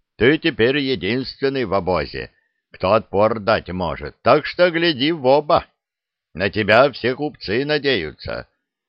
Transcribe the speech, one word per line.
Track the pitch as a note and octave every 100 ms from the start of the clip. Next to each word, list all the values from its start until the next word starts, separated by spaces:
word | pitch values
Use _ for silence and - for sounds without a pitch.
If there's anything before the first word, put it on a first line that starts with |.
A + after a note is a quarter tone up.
| _ -
Ты | A2+ D#3
теперь | E3 A#2 A#2 C#3+
единственный | C3+ B2 F2+ B2+ B2+ - C3+ C3+
в | A2
обозе, | F#2+ F2+ F2 D2 C2+ A#1 _ _ _ _
кто | - F#2
отпор | G#2+ - G2 A2 A2+
дать | G2 G2+ D2+
может, | F2+ E2+ C#2+ C#2+ -
так | A2 C#3+ -
что | - F3+
гляди | E3 E3+ C3+ C#3+
в | E3+ B2+
оба! | C#3+ D3 E3 - _ _ _ _ _ _
На | D2 G2
тебя | G2+ G2 A2+ C#3+
все | - A#2+ B2+
купцы | D3 - - A2
надеются, | C#3+ D3+ C#3 A#2 D2+ - - A#1 - _ _ _